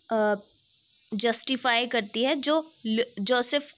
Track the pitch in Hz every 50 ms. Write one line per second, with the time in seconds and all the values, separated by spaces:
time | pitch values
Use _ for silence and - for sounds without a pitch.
0 | _ - 226 220 214 208 208 202 - - - _ _ _ _ _ _ _ _ _
1 | _ - - 202 226 233 220 - - - 262 247 - 254 233 233 240 233 - 233
2 | 220 208 - 226 233 262 320 285 254 285 302 320 311 320 - - - 220 220 220
3 | 233 - - - 196 - 247 247 247 - - 285 285 - -